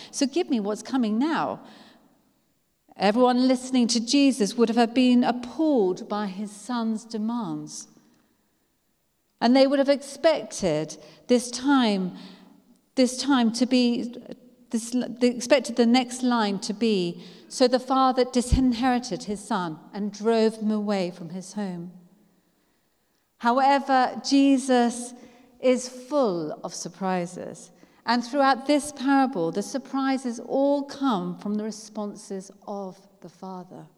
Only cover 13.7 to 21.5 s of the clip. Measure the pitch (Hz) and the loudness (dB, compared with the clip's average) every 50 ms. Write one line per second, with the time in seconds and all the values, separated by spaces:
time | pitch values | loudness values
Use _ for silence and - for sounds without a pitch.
13.7 | 262 254 247 240 240 - 208 240 240 - - - - - _ - _ _ _ - | 2 2 4 2 0 -2 -4 -8 -10 -14 -16 -18 -18 -20 _ -20 _ _ _ -6
14.7 | - 226 220 - - 254 233 - 220 - 247 247 240 247 - - 302 277 247 - | -6 -6 -6 -4 -4 -4 -4 -4 -2 0 0 0 0 0 0 2 2 2 2 0
15.7 | 233 - 233 226 240 254 254 247 - - 254 247 240 233 214 202 196 190 - - | 0 2 4 4 4 4 2 0 -4 -4 -2 0 2 2 0 0 -2 -4 -4 -6
16.7 | 202 - 240 226 214 190 180 175 175 175 - - - - - - - - 254 247 | -4 -2 0 0 2 2 0 -2 -4 -8 -12 -20 -20 -20 -20 -8 0 2 2 4
17.7 | 254 247 254 - 269 262 262 262 247 262 247 254 - 247 240 247 - - 262 254 | 4 2 0 0 2 4 4 4 4 2 0 2 0 -2 0 2 2 4 4 4
18.7 | 240 220 254 262 247 240 247 - 185 160 - 202 208 202 - - 233 190 180 165 | 2 2 2 0 0 0 -2 -4 -8 -8 -6 -8 -8 -8 -6 -6 -4 -4 -4 -6
19.7 | 156 151 - - - 202 208 208 202 208 208 226 226 226 220 220 220 220 214 208 | -8 -12 -16 -14 -10 -8 -8 -8 -6 -4 0 2 2 4 4 2 2 0 -2 -2
20.7 | 214 214 208 208 208 196 185 175 175 - 180 156 170 190 175 - | -2 -2 -2 -2 -2 -2 -2 -4 -6 -8 -12 -12 -12 -12 -12 -12